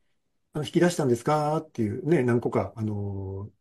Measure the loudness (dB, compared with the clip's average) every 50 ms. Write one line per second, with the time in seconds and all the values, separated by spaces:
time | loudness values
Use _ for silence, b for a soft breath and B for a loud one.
0 | _ _ _ _ _ _ _ _ _ _ -8 -8 -6 -2 2 4 4 4 4 2
1 | 2 2 2 2 2 0 0 2 2 0 0 -2 -4 -4 -4 -4 -2 -2 -2 -4
2 | -2 2 2 2 4 4 2 2 2 0 0 0 -2 -2 -4 -6 -6 -4 -4 -4
3 | -6 -6 -6 -6 -8 -8 -8 -10 -10 -12 -14 _